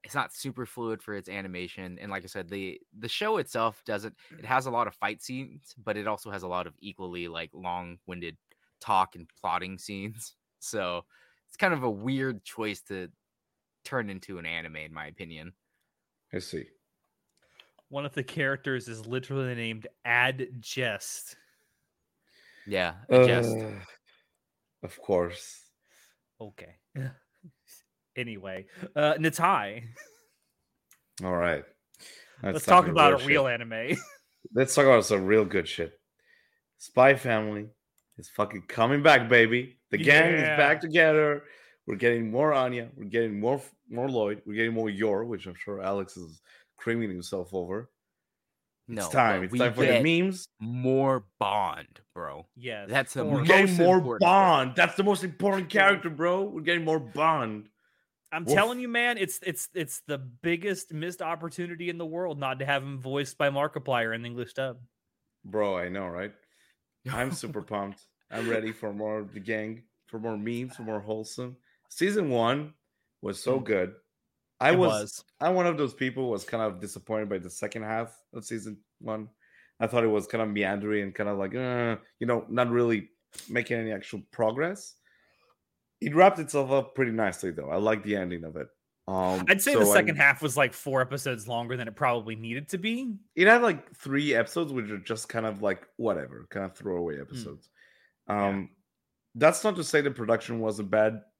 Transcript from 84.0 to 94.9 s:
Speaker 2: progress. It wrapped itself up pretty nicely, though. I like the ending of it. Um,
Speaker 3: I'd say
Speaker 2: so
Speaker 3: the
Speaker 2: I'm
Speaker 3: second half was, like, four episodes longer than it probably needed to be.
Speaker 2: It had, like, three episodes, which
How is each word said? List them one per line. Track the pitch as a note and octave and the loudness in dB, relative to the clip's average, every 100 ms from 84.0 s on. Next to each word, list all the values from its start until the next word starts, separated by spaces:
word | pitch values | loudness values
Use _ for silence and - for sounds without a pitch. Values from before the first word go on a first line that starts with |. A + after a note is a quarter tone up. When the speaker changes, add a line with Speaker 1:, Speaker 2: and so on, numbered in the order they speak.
| - G#2 - | -10 -14 -14
Speaker 2:
progress. | - A2 A#2+ E3 G3 - _ _ _ _ _ _ _ _ _ _ _ | -2 -2 0 -6 -6 -16 _ _ _ _ _ _ _ _ _ _ _
It | D#3 D3+ | 0 8
wrapped | F#3 G3 | 8 8
itself | D3+ D3 C3 | -2 -2 2
up | C#3 C3 - | 0 0 -2
pretty | B2+ | 0
nicely, | A2+ G#2 F2 F#2+ | 2 -2 -2 -6
though. | D#2 C#2 | -6 -4
I | E2+ | 0
like | G#2+ A2 | 0 0
the | G#2 G#2 | -2 -2
ending | F2+ F2 | -2 -6
of | D#2+ D#2 | -10 -10
it. | C#2 _ _ _ - | -12 _ _ _ -6
Um, | F#2+ F#2 F#2 F#2 | 0 2 0 4
Speaker 3:
I'd | G3 | 4
say | C#4 | 4
Speaker 2:
so | C4+ | 6
Speaker 3:
the | |
Speaker 2:
I'm | G3+ | 6
Speaker 3:
second | G3+ F3 D3+ | 6 4 4
half | C#3+ C3+ | 4 4
was, | D3+ C#3 | 0 2
like, | C3 | 0
four | - - C3 | 0 -2 0
episodes | B2+ C#3 C#3 A#2+ G#2 | 0 -2 -6 -6 -4
longer | A#2 A#2+ B2 | -4 -4 -6
than | A2+ | -6
it | G#2+ | 0
probably | C#3 A#2+ G#2+ A2 | 0 0 -2 -10
needed | A2+ B2 D3+ | -8 -8 -6
to | F#3+ | -6
be. | G#3 A#3 C4 G3 _ - | -4 -4 -6 -10 _ 4
Speaker 2:
It | F#3+ | 6
had, | A#3 | 8
like, | A#3 D#3 - - | 6 0 -8 -14
three | C#3 C#3 D3 A#2 | -4 -2 2 2
episodes, | A2+ - D#3+ | 2 -2 -4
which | C3 G#2+ | -4 -6